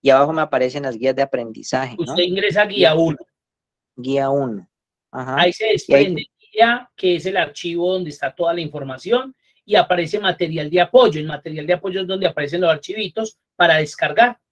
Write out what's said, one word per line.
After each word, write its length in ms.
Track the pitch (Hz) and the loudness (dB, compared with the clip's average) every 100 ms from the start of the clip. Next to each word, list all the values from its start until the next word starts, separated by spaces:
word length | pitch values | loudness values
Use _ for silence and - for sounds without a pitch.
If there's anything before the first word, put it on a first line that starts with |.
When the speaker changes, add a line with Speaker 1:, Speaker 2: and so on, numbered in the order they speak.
Speaker 1:
y 80 | 135 | 6
abajo 240 | 131 143 | 4 4
me 80 | 160 | 0
aparecen 400 | 151 131 127 135 | -2 0 -2 -4
las 140 | 139 113 | -8 -4
guías 180 | 127 131 | -2 0
de 60 | |
aprendizaje, 720 | 139 127 117 110 - 131 131 120 | -2 -4 -8 -12 -6 -4 -4 -6
¿no? 100 | 165 | -6
Speaker 2:
Usted 120 | 156 | -2
ingresa 420 | 180 190 202 180 208 | -2 0 0 0 0
guía 280 | 202 175 | 4 4
Speaker 1:
Guía 20 | 160 | 4
Speaker 2:
uno. 220 | 165 151 - _ _ _ _ _ _ - | 0 -2 -10 _ _ _ _ _ _ -12
Speaker 1:
Guía 340 | 127 139 135 | -4 -2 0
uno. 380 | 139 131 104 90 _ _ _ _ | 0 -2 -6 -12 _ _ _ _
Ajá. 300 | 127 127 135 | -12 -6 0
Speaker 2:
Ahí 120 | 180 | 0
se 120 | 175 - | 0 -2
Speaker 1:
Y 20 | |
ahí 60 | |
Speaker 2:
desprende 520 | 415 - 139 190 156 147 _ _ | -2 4 4 4 0 -8 _ _
guía, 380 | 214 233 240 247 _ | 2 2 2 -6 _
que 220 | 185 170 | -2 0
es 80 | 165 | -2
el 100 | 196 | -2
archivo 560 | 165 - 170 170 175 | -4 -6 -6 -2 -2
donde 160 | 185 170 | -2 -4
está 240 | - 135 | -6 -8
toda 220 | - 170 175 | -4 -2 -2
la 60 | |
información, 760 | 156 147 139 127 185 240 269 - _ _ | -6 -8 -10 -12 -2 -2 -2 -16 _ _
y 120 | _ 202 | _ 2
aparece 440 | 165 180 160 208 | 2 0 -2 -2
material 520 | 202 175 170 165 147 | -2 -2 -4 -4 0
de 100 | 175 | 2
apoyo. 380 | 175 175 170 156 | 4 6 6 2
En 80 | 156 | -6
material 400 | 147 165 156 147 | -8 -10 -10 -2
de 60 | |
apoyo 280 | 175 190 185 | -2 -2 -6
es 60 | 180 | -6
donde 180 | 190 180 | -2 -4
aparecen 360 | - 143 170 | -4 -6 -2
los 100 | 180 | 0
archivitos 680 | 156 - 208 202 220 220 _ _ _ | 0 -4 -8 -8 -6 -10 _ _ _
para 200 | 175 156 | 2 2
descargar. 640 | 151 - 151 147 240 240 _ | 0 -4 -4 2 2 2 _